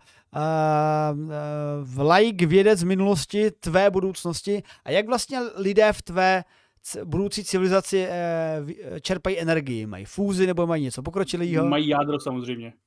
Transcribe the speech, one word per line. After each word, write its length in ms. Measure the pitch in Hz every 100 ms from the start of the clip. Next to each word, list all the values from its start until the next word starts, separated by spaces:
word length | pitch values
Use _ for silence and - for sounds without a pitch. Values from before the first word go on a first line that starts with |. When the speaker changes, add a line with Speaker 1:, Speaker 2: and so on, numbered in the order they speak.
| _ _ _
Speaker 1:
a, 800 | 131 156 160 156 151 156 156 151 147 156 151 147 151 147 147
v 160 | 135 127
laik 420 | 147 180 226 190
vědec 420 | 170 185 196 208
minulosti, 680 | 175 190 196 185 - 208 214
tvé 400 | 214 175 175 202
budoucnosti, 720 | 190 190 175 175 165 - 202 - - -
a 60 |
jak 160 | 165 214
vlastně 320 | 247 - 262 240 -
lidé 380 | 196 202 214
v 80 | 202
tvé 420 | - 175 185 190 175 _ _ _
c-, 220 | - 165 175
budoucí 380 | 170 202 208
civilizaci, 640 | 196 190 185 190 - 196 185
eh, 480 | 175 175 165 160 156
vy-, 160 | 147 220
eh, 160 | 147 90
čerpají 400 | - 185 185 185
energii? 460 | 165 160 139 117 110
Mají 200 | 92 101
fúzi 420 | - 202 185 185
nebo 200 | 175 170
mají 160 | 160
něco 200 | 135 127
pokročilýho? 640 | 143 185 190 170 175 160 143
Speaker 2:
Mají 200 | 147 151
jádro 320 | 143 147 143
samozřejmě. 540 | 143 127 120 120 117 -